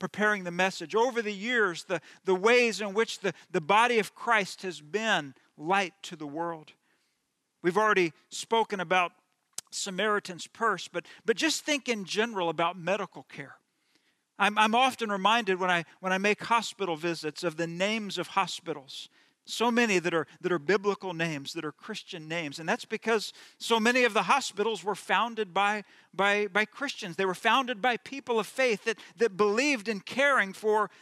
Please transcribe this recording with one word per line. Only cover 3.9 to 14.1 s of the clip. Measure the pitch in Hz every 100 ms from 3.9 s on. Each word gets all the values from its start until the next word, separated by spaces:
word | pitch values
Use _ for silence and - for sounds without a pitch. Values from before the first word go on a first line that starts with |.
| 226
of | 180 -
Christ | 240 220 185 -
has | 190 151
been | 151 202 220 180 143 - _ -
light | 151 196 175 -
to | - 165
the | 151
world. | 151 170 165 151 - _ _ _ _ _ _ _ _
We've | 175 185
already | 214 190 170 - _
spoken | - - 226 214 196
about | 170 185 170 _ _ _ _ - -
Samaritan's | - 202 180 214 208 - 165 -
Purse, | - 226 180 -
but, | 175 - - -
but | 196
just | 311 -
think | - 285 240
in | 220
general | 165 175 233 202 170
about | 160 170 185
medical | 165 196 185 160
care. | - - 131 - _ _ _ _ _